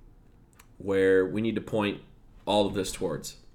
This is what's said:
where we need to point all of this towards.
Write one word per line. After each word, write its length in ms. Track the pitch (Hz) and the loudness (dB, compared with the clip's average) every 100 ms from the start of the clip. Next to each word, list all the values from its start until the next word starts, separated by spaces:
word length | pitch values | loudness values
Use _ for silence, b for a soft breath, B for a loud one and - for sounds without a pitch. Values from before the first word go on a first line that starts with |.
| - - - - - _ - - | -20 -20 -20 -20 -20 _ -20 -12
where 480 | 92 95 95 95 | -2 2 6 6
we 160 | 92 92 | 4 0
need 140 | 113 | -2
to 80 | 104 | -4
point 400 | - 110 104 - - - - - | -4 -2 -2 -4 -12 -20 -20 -12
all 220 | - 104 101 | -2 2 2
of 80 | |
this 180 | 98 95 | -2 -6
towards. 440 | - 90 71 - - - | -4 -6 -6 -10 -16 -20